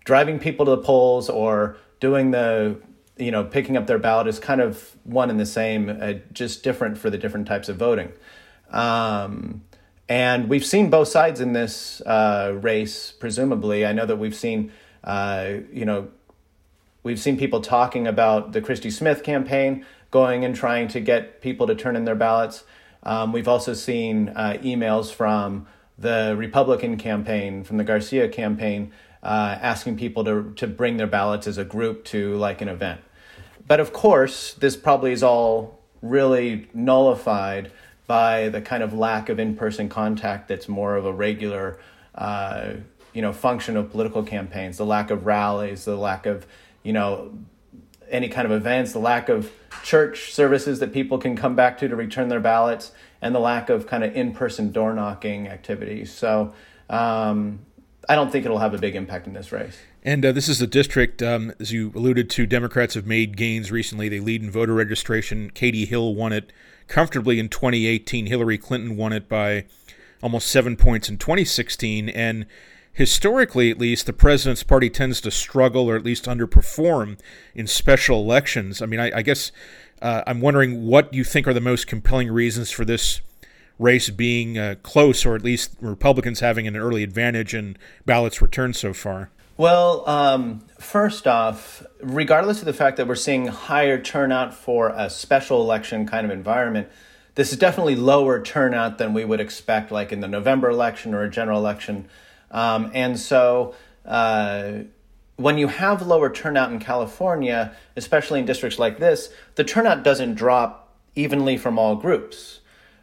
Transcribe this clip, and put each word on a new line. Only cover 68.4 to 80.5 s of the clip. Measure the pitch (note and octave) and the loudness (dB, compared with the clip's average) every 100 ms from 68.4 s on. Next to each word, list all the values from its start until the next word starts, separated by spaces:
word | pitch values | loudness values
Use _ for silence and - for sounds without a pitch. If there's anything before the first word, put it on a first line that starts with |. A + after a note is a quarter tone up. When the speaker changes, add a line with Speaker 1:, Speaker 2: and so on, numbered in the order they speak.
| A2+ G#2+ | 0 0
Speaker 2:
Clinton | - B2+ A2+ G#2 | -2 -6 -4 -4
won | A2 | -4
it | A2 G2+ | -4 -4
by | A2 G#2 G#2 F#2+ _ - - - _ | -2 0 -2 -6 _ -20 -20 -20 _
almost | A#2+ A#2 - | -4 -4 2
seven | C3+ A#2+ A2+ | 2 2 8
points | - A2+ - | 8 8 0
in | G#2 | -4
twenty | - F3+ F3 | 0 0 0
sixteen. | - A#2 - A2+ G#2+ G#2+ | -2 -4 -4 -4 -2 -4
And | - A#2 A2 G#2 - - - _ | -4 -4 -4 -8 -16 -20 -20 _
historically, | - - - G3 C4 B3 B2+ A#2 | 2 4 4 4 4 4 4 2
at | A2+ | 2
least, | A#2+ A#2+ - | 0 0 -2
the | |
president's | - D3 C#3+ C3 A#2+ | 2 4 4 2 -2
party | - C3+ A#2+ | 4 4 4
tends | - C3 A#2+ | 0 -2 -4
to | A2 | -4
struggle | - - C3+ B2+ B2 A#2+ | -4 -2 2 4 2 0
or | A2 | 0
at | |
least | A#2+ A#2 - | -2 -4 -4
underperform | A#2+ A2+ - - - E3 D3+ G#2 G2+ - - - A2+ | -4 6 8 8 4 2 2 -2 -10 -18 -20 -16 -8
in | G#2+ | -4
special | - - C3 - A#2 | 2 6 6 6 2
elections. | G#2 B2+ C#3 - F#2+ G2+ | 4 2 2 -2 -6 -8
I | A2+ | -6
mean, | A2+ | -4
I, | A#2+ A2+ | -2 -2
I | |
guess, | A2+ C#3 - - - - - - | 0 0 -4 -12 -20 -20 -20 -8
uh, | A#2 A2+ - | -4 -2 -2
I'm | A#2+ | 0
wondering | C3+ | 4